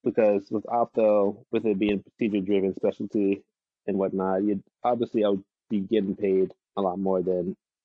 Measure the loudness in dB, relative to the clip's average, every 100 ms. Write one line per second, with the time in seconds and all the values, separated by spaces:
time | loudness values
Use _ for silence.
0 | -4 2 2 2 -2 -8 -4 -2 -2 2
1 | 2 4 2 -2 -6 -2 0 0 0 0
2 | -4 -4 -2 0 0 0 0 0 -2 -2
3 | -4 0 0 0 -6 _ _ _ -4 -2
4 | -2 -2 -2 0 0 -2 -6 _ -2 -2
5 | -2 0 0 0 -6 _ -6 -4 0 0
6 | 0 -2 0 2 0 -4 _ -4 -2 -2
7 | 0 0 0 -2 -4 -8 _ _